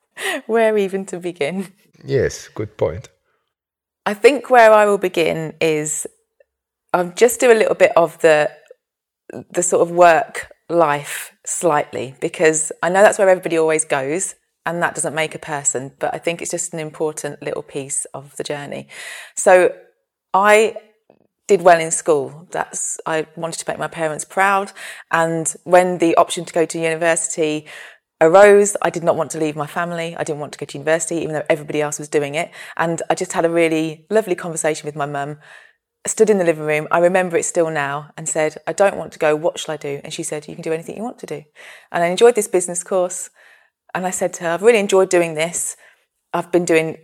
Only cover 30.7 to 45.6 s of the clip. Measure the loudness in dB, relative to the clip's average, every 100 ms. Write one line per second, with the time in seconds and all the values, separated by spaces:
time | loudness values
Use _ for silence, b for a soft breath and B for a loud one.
30.7 | -8 -2 -2 -2 -6 -4 -6 -2 -4 -2
31.7 | -4 -4 -6 -2 -2 -2 -4 -6 B B
32.7 | -4 -4 -4 -4 -4 -2 -2 0 2 2
33.7 | 0 -4 -8 -2 -2 -2 -6 -6 -4 -4
34.7 | -4 -8 -8 -6 -6 -8 -12 B B B
35.7 | B _ _ -8 0 2 4 2 0 -2
36.7 | -2 0 2 4 2 0 -2 -2 0 0
37.7 | 0 -4 -6 -10 -14 -6 -2 -2 -4 -10
38.7 | 0 0 0 -12 -2 0 0 -2 -4 -10
39.7 | -8 -8 -10 -10 -12 -10 -10 -12 -12 -6
40.7 | -6 -8 -12 -12 -12 -14 -14 -16 B B
41.7 | B B -2 -2 4 4 4 0 -2 -2
42.7 | -8 -4 -2 -2 -6 -14 b b b b
43.7 | _ _ -8 -6 -4 -6 -4 -6 2 4
44.7 | 4 4 2 4 2 0 -2 -4 -4